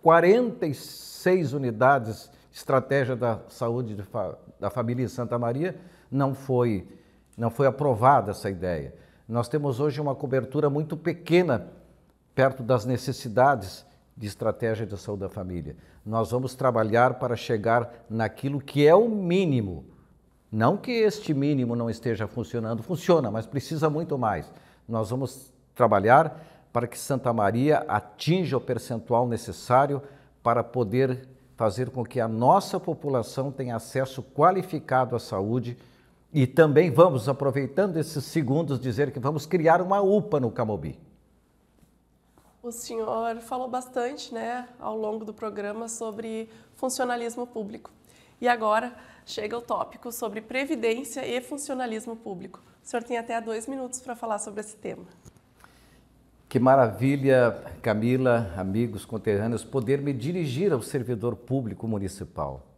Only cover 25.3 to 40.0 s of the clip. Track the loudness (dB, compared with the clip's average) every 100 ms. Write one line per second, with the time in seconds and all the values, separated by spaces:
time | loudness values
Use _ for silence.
25.3 | -8 -20 _ _ 2 4 6 8 6 6
26.3 | -2 -20 -20 _ -4 -4 -8 -4 -2 0
27.3 | 2 2 2 2 2 2 -2 -2 -8 0
28.3 | 2 2 -2 -2 -6 -4 -8 0 2 2
29.3 | -2 -6 -12 4 4 4 0 -6 -20 _
30.3 | _ 0 2 0 -2 0 2 0 -2 -10
31.3 | -20 _ _ 0 0 -6 -4 -6 -2 -2
32.3 | 2 4 4 4 -6 -4 -6 -2 -2 -2
33.3 | -4 -6 -6 -6 -6 -4 -4 -4 -6 -12
34.3 | 4 4 4 -4 -8 0 0 2 -2 -4
35.3 | -4 -2 -2 -4 -12 -18 _ _ _ _
36.3 | 0 2 6 6 6 4 8 8 8 -2
37.3 | 0 0 0 -2 0 0 0 -4 -6 -4
38.3 | -2 0 0 0 -2 -2 0 -2 -2 -4
39.3 | -4 -2 2 4 4 4 2